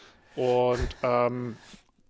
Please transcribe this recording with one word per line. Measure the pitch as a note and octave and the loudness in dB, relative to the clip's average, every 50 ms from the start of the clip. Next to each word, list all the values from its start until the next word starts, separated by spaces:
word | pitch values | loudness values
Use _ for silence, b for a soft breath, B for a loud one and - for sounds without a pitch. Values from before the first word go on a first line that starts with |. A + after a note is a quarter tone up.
| b b b b b b - | b b b b b b -6
Und, | D3 B2+ B2+ B2 B2 B2 B2 B2 B2 B2+ - - - - | -2 0 2 2 4 4 2 2 0 -2 -4 -4 -4 -2
ähm, | B2+ B2 A#2+ A#2+ A#2+ B2 B2 B2 A#2+ A2+ - B B B B B _ _ _ _ | 0 2 2 2 0 -2 -4 -8 -10 -10 -12 B B B B B _ _ _ _